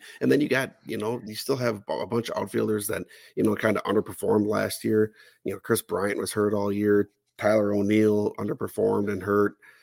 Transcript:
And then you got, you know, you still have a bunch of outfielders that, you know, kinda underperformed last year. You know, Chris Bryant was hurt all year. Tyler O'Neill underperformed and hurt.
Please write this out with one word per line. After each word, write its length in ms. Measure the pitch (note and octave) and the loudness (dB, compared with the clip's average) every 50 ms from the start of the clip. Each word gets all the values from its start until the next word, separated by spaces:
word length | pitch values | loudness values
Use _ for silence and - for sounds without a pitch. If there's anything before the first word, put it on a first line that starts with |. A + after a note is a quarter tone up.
| - - - - | -10 -20 -12 -4
And 100 | C#3+ C3 | 2 2
then 80 | C3+ C#3+ | 4 4
you 80 | D3 - | 4 2
got, 280 | B2 C3 C3 - - _ _ | 0 0 0 -2 -8 _ _
you 120 | - - G#2 | -10 -8 -6
know, 220 | G#2+ A2 A#2+ A#2+ G#2 | -4 -4 -4 -6 -8
you 80 | G#2+ G#2+ | -10 -12
still 220 | A2 - - C#3 B2+ | -10 -4 -4 -2 -2
have 260 | B2 A#2+ A2 G2+ - - | 0 -2 -2 -4 -6 -8
a 180 | D#2 B1+ - | -6 -6 -4
bunch 240 | F#2+ A2+ A#2+ A2+ - | -2 -2 -4 -2 -2
of 80 | - - | -6 -6
outfielders 480 | G2+ G#2 - A#2 A2 A2 G#2+ G#2+ G#2 - | -6 -4 -2 -2 0 0 0 -2 -2 -4
that, 160 | G2 F#2 F2+ _ - - - - - | -6 -6 -6 _ -16 -20 -20 -14 -4
you 80 | - G#2+ | 0 0
know, 120 | G#2+ G#2 | 0 0
kinda 260 | - - A2 G#2 - - | 2 0 0 0 0 0
underperformed 640 | F#2+ G2+ G#2+ F#2 - G2 - - G2 G#2+ G#2+ G#2 G#2 | 0 0 0 0 -2 -8 -6 -2 2 2 2 2 2
last 360 | G#2 G#2 G#2 G2+ - - - | 0 -2 -2 -2 -4 -6 -2
year. 300 | A2+ A2 G#2+ G#2+ G#2+ _ _ - - _ _ - | 0 2 2 2 2 _ _ -20 -20 _ _ -8
You 100 | - G2 | -8 -8
know, 60 | G2 | -6
Chris 220 | - - A#2 G#2+ | -2 0 0 0
Bryant 380 | - - G#2+ F#2 F#2+ G#2 G#2 - | 0 -4 -4 -2 -2 -2 -2 -4
was 120 | - F#2+ | -6 -6
hurt 220 | - G#2+ G#2 G#2 G#2+ | -2 0 0 0 0
all 180 | G#2 G2+ G2+ | 0 -2 -2
year. 380 | G2+ G#2 G#2 G#2 G#2 G2+ G2+ - _ _ _ _ _ - | -2 0 2 4 4 4 4 0 _ _ _ _ _ -4
Tyler 360 | - G#2 G#2+ G#2+ G#2 G2+ G#2 | 0 2 2 2 2 2 2
O'Neill 640 | G2+ G#2 G2+ G#2+ A2 A2 G#2+ G#2+ G#2 G#2 G#2+ - | 0 2 2 4 4 4 4 4 2 0 -2 -4
underperformed 760 | - G2+ G#2 - - A2+ G2+ - - G#2 G2+ G#2 G#2 G2+ G2+ | -4 -6 -6 -4 -6 -6 -8 -4 0 0 2 2 0 0 -2
and 120 | G#2 F#2+ F#2 | -4 -4 -2
hurt. 340 | G2+ G2+ G#2 G2+ - - _ _ - - _ | 0 2 4 4 2 0 _ _ -20 -20 _